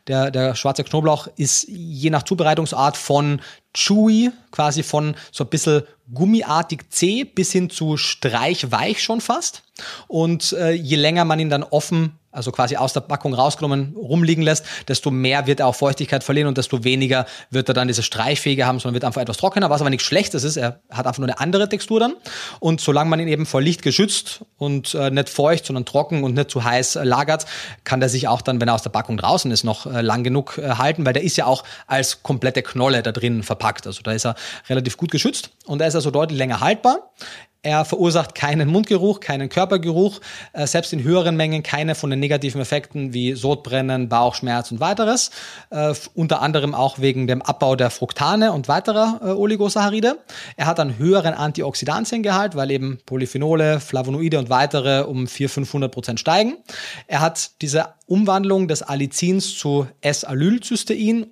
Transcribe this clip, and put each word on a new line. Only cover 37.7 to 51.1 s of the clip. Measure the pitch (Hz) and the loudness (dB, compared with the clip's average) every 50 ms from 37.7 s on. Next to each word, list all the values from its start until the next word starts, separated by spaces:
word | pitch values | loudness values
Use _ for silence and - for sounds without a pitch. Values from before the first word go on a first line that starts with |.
| 151 156 151 | 0 0 0
verursacht | - - - 175 170 160 170 - - - | 0 0 2 2 4 4 2 0 -2 -4
keinen | - 147 143 151 160 143 143 | -4 -2 0 2 2 2 4
Mundgeruch, | 170 202 214 - 208 180 180 208 196 - | 4 2 2 2 2 2 2 2 0 0
keinen | - - 143 139 139 131 | -2 -4 -4 -4 -4 -2
Körpergeruch, | - 175 190 185 196 180 165 170 160 175 196 202 196 - - - - - - - | 0 0 2 2 2 0 0 0 2 2 2 2 0 -4 -16 -18 -18 -18 -18 -12
äh, | - - 147 - | -6 -4 -2 0
selbst | - 170 170 - | 0 0 0 -2
in | 170 147 | -4 -2
höheren | 120 151 175 185 165 170 165 | 2 2 4 4 4 2 2
Mengen | 160 156 156 156 156 151 | 2 0 0 0 -2 -4
keine | - - 147 156 160 151 | -2 -2 -2 0 -2 -2
von | - - 139 | -2 -2 -2
den | 135 135 | 0 0
negativen | 143 143 151 139 147 135 131 139 | 0 0 0 0 0 -2 -4 -4
Effekten | 127 - 147 147 - - - 147 135 131 | -4 -2 -2 -4 -4 -6 -8 -6 -6 -4
wie | 123 123 123 127 135 | -2 -2 -2 -2 -2
Sodbrennen, | 120 120 139 147 139 - 117 127 135 131 131 131 127 123 117 | 0 0 0 0 -2 -2 -2 -2 0 0 0 0 -2 0 2
Bauchschmerz | 120 120 120 123 - - 131 123 120 120 117 - | 2 4 4 2 0 -2 -4 -2 -2 -2 -4 -4
und | 120 110 | -4 -2
weiteres. | 156 175 202 220 220 214 247 233 - - - - - - - - - - | -2 0 0 2 2 2 2 0 0 -4 -6 -10 -16 -16 -16 -18 -16 -8
Äh, | - 151 151 151 | -4 -2 0 0
f-, | 143 - - - - | -2 -4 -8 -10 -4
unter | 175 165 147 160 - | -2 0 0 0 0
anderem | 131 143 151 151 139 143 | 0 0 0 0 0 0
auch | 147 123 131 135 - 135 | 0 0 0 0 0 2
wegen | 131 135 123 131 127 | 0 2 2 2 0
dem | 120 127 131 | 0 0 0
Abbau | - - - - 143 131 131 | -2 -4 -2 0 2 2 2
der | 127 123 120 | 2 2 0
Fructane | - - 127 - - - 143 160 202 214 220 220 | 0 -2 -6 -6 -2 0 0 2 2 4 2 2
und | 175 143 123 - | 2 0 0 0
weiterer, | 147 185 - - 208 214 220 226 226 226 233 | 0 0 0 0 2 2 2 2 0 -2 -2
äh, | 185 | -2
Oligosaccharide. | 190 196 202 208 220 202 202 196 - 220 202 202 208 220 214 247 302 330 _ - - - - - - | 0 0 0 0 2 2 0 0 2 2 0 2 2 2 2 0 0 -2 _ -18 -18 -18 -18 -12 -6
Er | - 143 | -2 0
hat | 160 170 165 | 0 2 0
einen | 151 135 117 110 | 0 -2 0 0
höheren | 147 175 | 2 4